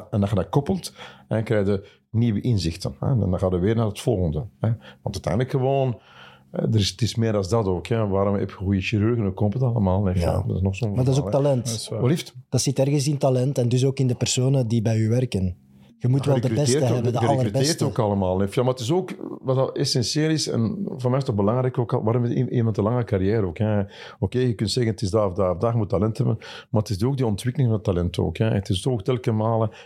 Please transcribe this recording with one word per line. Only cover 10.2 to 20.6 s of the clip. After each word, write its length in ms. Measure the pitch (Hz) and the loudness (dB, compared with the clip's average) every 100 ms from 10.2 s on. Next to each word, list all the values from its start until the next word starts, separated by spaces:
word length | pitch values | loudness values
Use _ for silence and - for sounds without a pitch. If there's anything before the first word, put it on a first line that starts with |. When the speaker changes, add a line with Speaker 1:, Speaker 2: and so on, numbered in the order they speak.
Speaker 1:
Ja, 220 | 85 92 95 | 0 0 -2
dat 100 | 95 | -2
is 60 | |
nog 140 | 95 95 | -2 -2
zo'n 180 | 107 | -2
Speaker 2:
Maar 100 | 101 | 0
dat 100 | 131 | 0
is 60 | 135 | 0
ook 40 | 98 | 0
Speaker 1:
verhaal, 120 | 139 | 0
hè. 60 | 143 | 2
Speaker 2:
talent. 180 | 127 113 | 0 -2
Speaker 3:
Dat 80 | 110 | -8
is 120 | - | -8
waar. 120 | 110 | -2
Speaker 1:
Wat 100 | 120 | 0
liefst? 240 | 170 - - - | 0 -4 -18 -4
Speaker 2:
Dat 120 | 131 | -2
zit 180 | 147 135 | 0 0
ergens 300 | 135 147 135 | 2 0 0
in 100 | 143 | 0
talent 400 | 139 127 131 135 | 2 2 0 0
en 100 | 120 | 2
dus 160 | 123 | 2
ook 140 | 135 135 | 2 2
in 80 | 131 | 0
de 80 | |
personen 540 | - - - 127 135 113 | 0 0 0 2 2 2
die 140 | 117 | 0
bij 160 | 110 110 | 2 2
u 100 | 110 | 2
werken. 480 | 123 127 98 92 - - - - - | 2 0 0 -2 -4 -14 -20 -20 -4
Je 60 | 123 | 0
moet 140 | 135 | 2
wel 100 | 143 | 2
de 60 | 131 | 2
Speaker 1:
Gerecruiteerd 400 | 113 110 143 139 | 2 2 2 2
Speaker 2:
beste 80 | 123 | 2
Speaker 1:
ook, 60 | |
Speaker 2:
hebben, 180 | 123 117 | 2 0
de 60 | 113 | 2
Speaker 1:
gerecruiteerd 360 | 117 135 117 | 2 2 0
Speaker 2:
allerbeste. 300 | 131 143 156 | 0 0 0
Speaker 1:
ook 140 | 151 101 | -2 0
allemaal, 400 | 104 101 92 92 | 0 2 2 2
hè. 80 | 98 | 0
Ja, 120 | - | 2
maar 100 | 123 | 0
het 80 | 123 | 0
is 120 | 117 | 0
ook, 180 | 180 185 196 - - | -2 -2 -8 -12 -6
wat 160 | 131 131 | -2 0
dat 200 | 131 - | 0 -2
essentieel 540 | 139 131 117 147 156 | 0 0 0 0 0
is, 180 | 156 - | 0 0
en 360 | 117 | 0